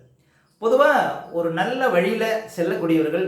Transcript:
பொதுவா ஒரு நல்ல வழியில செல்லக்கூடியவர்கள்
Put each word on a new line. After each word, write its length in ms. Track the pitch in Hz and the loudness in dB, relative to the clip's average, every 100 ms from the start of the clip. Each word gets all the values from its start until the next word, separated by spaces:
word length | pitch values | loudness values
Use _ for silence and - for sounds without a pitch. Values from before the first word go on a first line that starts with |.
| - _ _ _ _ _ | -20 _ _ _ _ _
பொதுவா 260 | 226 262 294 262 - - - 170 | 0 4 4 4 0 -4 -8 -4
ஒரு 100 | 165 165 | -4 -2
நல்ல 300 | 214 262 262 | -2 0 2
வழியில 300 | 175 202 220 220 220 - | 2 2 0 -2 -2 -6
செல்லக்கூடியவர்கள் 720 | - 170 185 170 160 151 170 | -4 -2 -2 0 2 2 -2